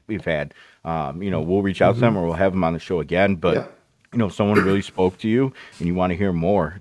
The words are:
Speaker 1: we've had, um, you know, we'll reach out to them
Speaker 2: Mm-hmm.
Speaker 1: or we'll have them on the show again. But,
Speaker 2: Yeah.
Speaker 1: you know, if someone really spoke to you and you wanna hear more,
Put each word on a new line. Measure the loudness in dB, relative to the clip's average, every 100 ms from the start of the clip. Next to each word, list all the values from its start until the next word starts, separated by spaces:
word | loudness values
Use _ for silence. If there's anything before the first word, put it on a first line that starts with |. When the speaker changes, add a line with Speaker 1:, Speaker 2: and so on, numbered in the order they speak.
| -10
Speaker 1:
we've | -8
had, | -4 -4 -4 -12 -20 _
um, | -6 -6 -6 -6
you | -4
know, | -4
we'll | 0 0
reach | 0 2
out | 2 4
to |
them | 2
Speaker 2:
Mm-hmm. | 2
Speaker 1:
or | 0
we'll | 0
have | 0
them | 2
on | 0
the | -2
show | -4 -4
again. | 0 2 2
But, | 2 0 0
Speaker 2:
Yeah. | -4 -16 _ _ _
Speaker 1:
you | -2
know, | -2
if |
someone | 0 2 4
really | 4 0
spoke | -2 0 0 0
to | 0
you | 0 0 -4 -20 -6
and | -4
you | 0
wanna | 0
hear | 0 -2
more, | 0 2 2 0 -2